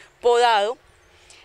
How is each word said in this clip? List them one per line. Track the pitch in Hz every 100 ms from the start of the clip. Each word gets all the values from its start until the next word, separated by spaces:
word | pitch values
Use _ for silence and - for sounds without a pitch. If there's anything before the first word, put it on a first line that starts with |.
| - _
podado. | 240 240 240 220 208 254 _ _ _ _ _ -